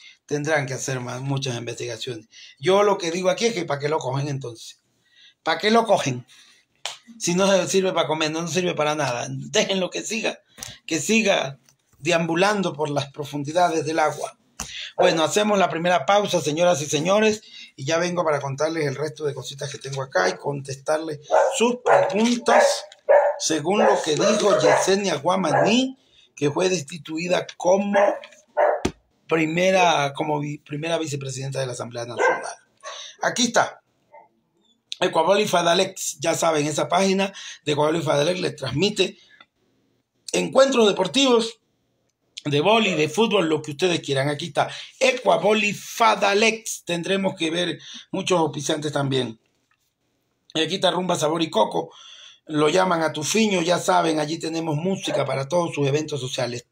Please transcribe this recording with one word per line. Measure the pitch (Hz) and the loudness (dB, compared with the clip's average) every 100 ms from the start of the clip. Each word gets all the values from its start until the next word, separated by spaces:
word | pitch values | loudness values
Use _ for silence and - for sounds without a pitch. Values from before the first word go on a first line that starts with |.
| - - - | -20 -20 -6
Tendrán | 147 147 156 135 | -4 0 0 -2
que | |
hacer | 127 - 131 | -6 -6 -6
más, | 123 123 | -6 -8
muchas | 139 139 135 120 | -4 -4 -4 -6
investigaciones. | 117 113 120 110 - 113 - - - - | -8 -8 -8 -8 -10 -10 -14 -20 -20 -4
Yo | 147 196 | 2 4
lo | 208 196 | 4 2
que | 170 | -2
digo | 175 185 | 0 0
aquí | 180 226 | 0 0
es | |
que | 180 | -2
¿para | 147 143 | -4 -4
qué | 147 | -2
lo | 156 | -2
cogen | 123 135 143 | -2 -4 -4
entonces? | 135 127 113 - - _ _ _ _ - _ | -6 -8 -14 -18 -20 _ _ _ _ -20 _
¿Para | - 160 | -4 -2
qué | 208 | 2
lo | 233 | 4
cogen? | 226 196 143 123 - - _ _ _ _ - - - - | 4 2 0 -6 -10 -20 _ _ _ _ -14 -14 -20 -6
Si | - | -2
no | 175 196 190 175 | 2 4 4 2
sirve | 190 185 | 2 2
para | 165 147 | 0 0
comer, | 156 156 | 0 0
no | 160 170 | -2 -2
sirve | 151 180 | -2 0
para | 151 151 | 0 0
nada. | 151 135 120 135 | 0 -2 -4 -6
Déjenlo | 135 143 214 196 196 180 | -10 -2 0 0 0 -2
que | 165 | -6
siga, | 160 220 170 - _ - - - - | -8 -6 -6 -6 _ -18 -18 -16 -4
que | 160 | -2
siga | 143 220 196 165 139 139 _ _ _ _ | 2 2 4 2 -2 -8 _ _ _ _
deambulando | 147 170 165 165 196 208 175 | -2 0 0 2 2 2 -2
por | 143 151 | -2 -2
las | 143 139 | -2 -6
profundidades | - 139 147 143 165 175 160 | -10 -8 -8 -2 2 2 2
del | 147 160 | -2 0
agua. | 151 139 - - _ - - - - - | 0 -2 -10 -14 _ -16 -14 -14 -8 2
Bueno, | 180 165 | 4 4
hacemos | 156 208 214 202 | 2 2 2 2
la | 175 | 2
primera | 165 170 175 - | 0 2 2 4
pausa, | 202 196 170 | 2 4 0
señoras | 151 151 175 165 | 0 2 2 2
y | 147 | 0
señores, | 151 170 208 220 214 - - - | 0 2 4 4 0 -8 -20 -20
y | - | -10
ya | 135 165 | -2 0
vengo | 180 170 | 0 0
para | 160 143 | 0 0
contarles | 139 135 156 165 147 | -2 -4 -2 -2 -4
el | |
resto | 131 151 151 | -4 -8 -6
de | 151 | -6
cositas | 131 127 139 143 | -6 -10 -12 -12
que | - | -10
tengo | 135 139 | -10 -8
acá | 135 185 185 | -4 0 0
y | |
contestarles | 180 151 143 135 - - 156 160 139 - - - - | -2 -6 -6 -8 -8 -4 -2 -4 -10 0 2 2 2
sus | 233 233 | 0 2
preguntas, | - 185 185 190 233 233 - - - - - - - - - - | 2 4 4 2 2 2 4 6 4 2 -6 -4 4 4 4 0
según | - 156 151 208 | -2 -2 0 2
lo | 214 - | 2 2
que | 165 | 0
dijo | 147 196 214 202 175 | 2 2 2 2 4
Yesenia | 202 196 - 196 196 143 | 4 4 4 2 0 -2
Guamaní, | 139 196 165 139 185 240 262 - _ _ _ - | 0 0 0 2 4 2 0 -6 _ _ _ -4
que | 143 | -2
fue | 147 185 | 0 0
destituida | 180 135 170 139 156 175 175 143 - | -2 -6 -14 -10 -8 -2 -2 -2 -2
como | 175 196 202 202 208 - - - _ - - - - - _ _ - | 2 2 2 2 2 0 -8 -20 _ 0 0 0 -4 -6 _ _ -2
primera, | 160 160 165 185 190 175 151 139 | 0 0 2 4 4 4 4 0
como | 135 156 147 | -2 -2 -2
vi-, | 147 147 | -4 -10
primera | - 147 160 165 | -10 -8 -4 -4
vicepresidenta | 160 139 135 127 135 135 | -4 -8 -8 -10 -8 -6
de | 131 | -6
la | |
Asamblea | 120 120 120 | -8 -10 -10
Nacional. | 120 113 - - - - _ _ - - - - | -10 -2 0 0 -6 -16 _ _ -18 -16 -18 -6
Aquí | 180 - 240 | -4 0 0
está. | - - - _ _ _ - _ _ _ _ _ _ _ - | 2 0 -4 _ _ _ -20 _ _ _ _ _ _ _ -4
Ecuavoli | 185 170 165 202 - | 0 2 4 2 2
Fadalex, | 175 170 175 185 - - - | 2 2 2 0 -4 -10 -4
ya | 165 | -2
saben, | 156 165 156 147 | 0 2 2 0
esa | 151 147 | -2 0
página | 175 196 190 196 - - - | 0 2 0 -2 -6 -18 -10
de | - | -4
Ecuavoli | 147 151 165 | 0 0 0
Fadalex | 147 143 156 180 | 0 2 0 0
le | 160 | -4
transmite | 135 131 131 202 214 185 - _ - _ _ _ _ _ _ _ _ - | -6 -6 -2 0 0 -2 -4 _ -20 _ _ _ _ _ _ _ _ -6
encuentros | 175 175 202 269 240 214 | -4 0 4 4 4 4
deportivos, | 180 185 262 277 233 220 - _ _ _ _ _ _ _ - 147 | 2 0 2 4 4 2 -8 _ _ _ _ _ _ _ -12 -2
de | 143 | 2
vóley, | 170 226 208 | 4 4 2
de | 160 151 | 0 -2
fútbol, | 151 226 196 160 | 0 2 2 2
lo | 151 | -2
que | 151 | -4
ustedes | 139 185 165 | -2 -2 -2
quieran. | - 135 143 | -2 -2 -2
Aquí | 147 170 | -4 -4
está | - - - - - | -2 -2 -6 -16 0
Ecuavoli | 254 254 202 165 190 214 208 | 0 2 2 2 2 2 0
Fadalex. | - - - 226 202 196 202 220 220 - - | -4 -10 2 2 4 2 2 2 0 -6 -10
Tendremos | - 170 165 196 190 190 | -6 -4 -2 -2 -2 -2
que | 160 | -4
ver | 170 175 151 - - - | -2 -4 -6 -14 -20 -8
muchos | 185 190 180 | -6 0 2
auspiciantes | 156 147 143 156 147 | 2 -2 -4 -4 -2
también. | 143 139 135 117 113 _ _ _ _ _ _ _ _ _ _ _ | -2 0 0 -2 -8 _ _ _ _ _ _ _ _ _ _ _
Y | 156 | -4
aquí | 160 | -2
está | 190 180 | 0 0
Rumba, | 170 180 170 | 0 -2 0
Sabor | 151 165 | 0 0
y | 160 | 0
Coco. | 170 - - - - - - - - | 0 0 -2 -6 -12 -20 -20 -20 -20
Lo | - 151 151 | -6 0 2
llaman | 180 185 170 | 4 2 2
a | 156 | 0
Tufiño, | 143 147 214 220 185 | -2 -2 2 2 2
ya | 165 170 | 0 0
saben, | 196 180 165 156 | 2 2 2 0
allí | 151 170 | -2 -4
tenemos | 165 165 165 147 | -6 -4 -4 -2
música | 180 190 - 147 | -2 -2 -2 -2
para | 131 135 135 | -2 -4 -2
todos | 175 170 | -2 0
sus | 147 139 | 0 0
eventos | 147 156 143 | 0 -2 -6
sociales. | 127 - 123 120 - | -6 -4 -4 -6 -4